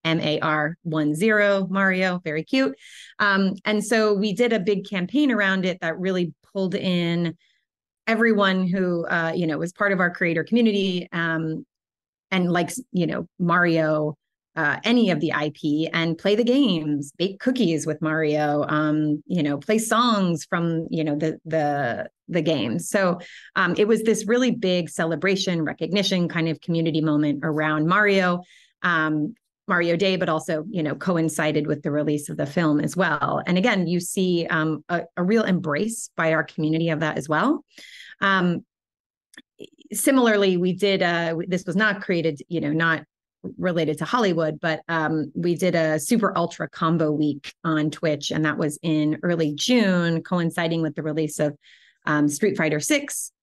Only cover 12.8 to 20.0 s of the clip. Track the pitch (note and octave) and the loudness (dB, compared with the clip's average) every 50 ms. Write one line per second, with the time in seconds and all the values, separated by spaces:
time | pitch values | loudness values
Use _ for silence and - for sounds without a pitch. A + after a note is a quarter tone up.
12.8 | - _ - F#3 E3+ D#3 - - F3 _ _ - F3+ E3+ F3 F3+ F3 E3+ E3 D#3+ | -14 _ -2 0 0 0 -2 -4 -8 _ _ -2 0 2 4 4 4 4 4 2
13.8 | D#3 D#3 D#3 D3+ D3+ D3+ D3+ _ _ _ _ _ _ _ _ D#3+ D#3 D3 C#3+ - | 2 2 0 0 0 -2 -4 _ _ _ _ _ _ _ _ -2 0 0 0 0
14.8 | - G#3 A#3+ B3 A3+ F#3 E3+ D3 E3+ D#3 - D3 D3+ D#3 D3+ - - D3+ D3 D3+ | 0 2 4 4 4 4 2 0 0 -2 -2 -2 -2 -4 -6 -4 -2 0 0 0
15.8 | E3 D#3+ - E3+ E3 E3 D#3+ E3 - G#3+ G#3 G#3+ A#3+ A#3+ B3 C#4+ C#4+ A3 F3+ D#3+ | 0 -2 0 0 0 0 -2 -2 0 2 2 2 2 2 4 4 4 4 2 0
16.8 | D3+ D3+ D3 C#3+ C#3+ - _ - E3+ G3 F#3+ - - B3+ C4 B3+ A3 E3 E3 D3 | 0 -2 -2 -2 -4 -8 _ -4 -4 -4 -4 -2 -2 -2 0 2 2 2 2 0
17.8 | - D#3+ D3+ - E3 D#3 D#3 D#3+ D#3+ D3+ D3+ D3+ D3+ D3 D3 D3 C#3+ - D3+ D3+ | -2 -4 -4 -2 -2 -2 0 0 0 2 2 0 0 0 0 0 0 0 0 0
18.8 | D#3 D3+ D3+ D#3 D3+ D3+ D3+ D3+ - - F#3 F3 D3 D3 C#3+ C#3 - - A3 A3+ | 2 2 2 0 0 0 -2 -4 -4 -4 -2 0 0 0 -2 -4 0 0 0 0
19.8 | A3+ - A3+ A3+ | 2 0 0 2